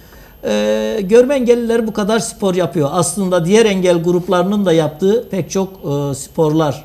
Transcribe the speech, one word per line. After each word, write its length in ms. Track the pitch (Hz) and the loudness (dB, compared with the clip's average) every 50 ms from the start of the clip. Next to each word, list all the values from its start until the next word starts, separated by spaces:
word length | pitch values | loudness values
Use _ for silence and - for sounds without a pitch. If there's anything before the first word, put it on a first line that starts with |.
| - - - - - - - - - | -20 -20 -20 -20 -20 -20 -18 -10 -6
E, 540 | - 214 208 208 214 214 220 214 214 220 220 | -4 -2 -2 0 0 0 0 -2 -2 -4 -4
görme 320 | 196 180 220 240 254 254 294 | -2 2 4 4 4 4 2
engelliler 520 | 269 247 233 240 240 233 226 226 233 226 | 0 2 2 2 2 2 -2 -2 -2 -2
bu 60 | 214 | -2
kadar 260 | - 220 208 190 220 226 | -4 -4 -2 0 0 0
spor 360 | - - - - 208 196 175 | -2 -4 -8 -4 -2 -2 0
yapıyor. 340 | 185 175 175 - 180 143 139 | 0 -2 -2 0 -2 -2 0
Aslında 520 | 156 185 170 - - 208 196 180 180 180 165 | 0 0 -2 -2 -2 -4 -2 0 0 0 2
diğer 220 | 165 202 226 226 | 4 4 4 4
engel 360 | 220 196 190 180 180 170 170 | 4 2 0 2 2 2 2
gruplarının 640 | 165 175 175 180 175 - 185 185 190 190 208 208 202 | 2 0 0 0 0 0 0 0 0 0 0 0 2
da 60 | 180 | 2
yaptığı 560 | 165 165 156 143 151 - 190 190 214 240 233 - | 2 2 2 0 -2 -2 0 0 0 0 -2 -4
pek 220 | - 190 147 - | -6 -6 -6 -4
çok, 180 | - 196 190 185 | -4 -4 -4 -4
e, 420 | 190 - - 131 143 143 143 143 135 | -8 -10 -6 -4 -4 -4 -4 -4 -6
sporlar 720 | - - - - - 160 151 151 160 160 147 120 - - | -8 -10 -10 -2 0 0 2 2 2 0 0 -2 -6 -10